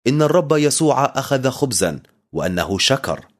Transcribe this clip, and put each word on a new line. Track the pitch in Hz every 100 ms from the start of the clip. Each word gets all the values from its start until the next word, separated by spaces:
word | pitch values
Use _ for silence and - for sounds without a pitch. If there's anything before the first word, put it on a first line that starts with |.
| 123
إن | 147
الرب | 151 170 151
يسوع | 151 147 - 156 127
أخذ | 139 - 127 139 131
خبزاً | 127 139 110 90 73 - _ _
وأنه | 76 80 87 80 95
شكر، | - 135 - 76 - _